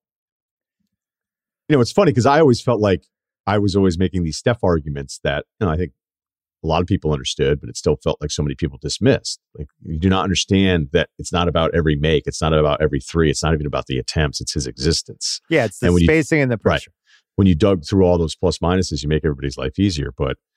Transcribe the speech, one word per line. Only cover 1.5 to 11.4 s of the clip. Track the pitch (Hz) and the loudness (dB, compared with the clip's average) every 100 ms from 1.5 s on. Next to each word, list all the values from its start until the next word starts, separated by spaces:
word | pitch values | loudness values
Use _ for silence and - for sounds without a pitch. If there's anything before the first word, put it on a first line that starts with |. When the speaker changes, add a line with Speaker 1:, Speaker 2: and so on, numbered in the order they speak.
| _ - | _ 0
Speaker 1:
you | 147 | 2
know, | |
it's | 117 | 2
funny | - 190 | 2 2
'cause | 120 117 | 4 4
I | 147 | 6
always | 156 117 | 6 4
felt | - 113 | 0 0
like | 104 90 - _ _ _ - | 2 0 -4 _ _ _ -2
I | 104 | 0
was | 101 95 | 2 2
always | 98 82 | 2 2
making | 92 92 | 0 -2
these | 82 76 | -4 -2
Steph | - 120 | -2 0
arguments | 95 85 73 71 69 - | 0 0 -2 -8 -10 -8
that, | 76 71 - - | -6 -4 -6 -4
you | 101 | -2
know, | |
I | 80 | -2
think | 85 _ _ _ _ _ _ _ | -6 _ _ _ _ _ _ _
a | 80 | -2
lot | 80 | 0
of | 90 | 0
people | 92 76 | -2 -2
understood, | 73 65 - 69 71 | -4 -4 -2 -2 -2
but | 65 | -6
it | - | -6
still | - 73 | -2 -2
felt | 80 76 | -2 -4
like | 76 | -4
so | - | -4
many | 73 | -6
people | 69 78 67 | -4 -6 -6
dismissed. | 71 - 110 - - - _ - | -10 -2 0 0 -2 -14 _ -16
Like, | 73 _ | -16 _
you | - 80 | -10 -2
do | 95 | 2
not | 95 | 2
understand | 90 87 - 95 95 90 71 | 0 -2 0 2 4 2 0
that | 85 76 - | -2 -2 -6
it's | - | -6
not | 90 | -2